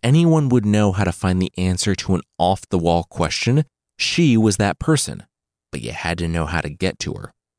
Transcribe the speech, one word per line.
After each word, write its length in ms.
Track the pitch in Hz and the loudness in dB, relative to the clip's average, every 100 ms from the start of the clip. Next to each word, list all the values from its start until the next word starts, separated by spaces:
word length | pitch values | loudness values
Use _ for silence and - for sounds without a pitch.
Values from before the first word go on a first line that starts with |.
anyone 460 | 120 160 165 160 139 | 2 4 4 2 2
would 160 | 123 | 2
know 280 | 104 104 104 | 2 2 2
how 120 | 92 | 0
to 80 | 90 | -2
find 300 | - 92 92 | -2 -2 0
the 100 | 92 - | -2 -2
answer 360 | 92 90 104 92 | -2 0 -2 -2
to 180 | - | -2
an 80 | 92 - - | -2 -4 -2
off-the-wall 680 | 90 98 - 90 82 85 | 0 0 -2 0 2 0
question, 600 | - - 78 - 117 143 - _ _ - | -2 -4 -4 -2 0 0 0 _ _ -8
she 380 | - - 156 113 | -2 2 4 6
was 200 | 110 98 | 4 2
that 220 | 101 - | -2 -2
person. 460 | - 151 - - - _ _ _ _ | 0 0 -2 -10 -16 _ _ _ _
But 120 | 67 | -10
you 100 | 57 | -10
had 260 | - 82 85 | -8 -6 -4
to 100 | 82 | -2
know 180 | 82 76 | -2 -2
how 140 | 82 | -4
to 100 | 76 | -6
get 280 | 76 92 - | -4 -6 -4
to 140 | - | -8
her. 200 | - - _ _ | -10 -12 _ _